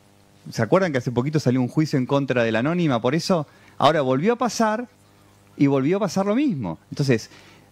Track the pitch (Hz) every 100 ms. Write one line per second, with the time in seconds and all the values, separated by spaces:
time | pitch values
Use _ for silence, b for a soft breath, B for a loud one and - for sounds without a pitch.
0 | _ _ _ _ - - 110 180 190 135
1 | 131 120 135 151 - 127 123 151 156 143
2 | 123 139 139 123 113 110 135 175 165 120
3 | 123 156 - 180 143 B B - 139 160
4 | 131 131 190 233 247 - 220 214 247 _
5 | _ _ _ _ _ - 143 139 135 196
6 | 208 190 196 220 302 151 95 80 _ -
7 | 139 117 - B B B B